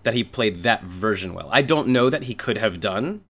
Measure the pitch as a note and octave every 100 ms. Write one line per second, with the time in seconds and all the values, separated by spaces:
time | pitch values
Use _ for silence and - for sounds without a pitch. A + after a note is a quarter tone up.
0 | - A#2+ A2+ - A2 F2 A#2 A2 F#2 F2+
1 | A2 G2 F#2 F2 E2 C3 C3+ D3+ B2+ B2+
2 | B2+ D3 B2 A2+ - G#2+ A2 F2 G2+ F#2+
3 | C#3 G#3 -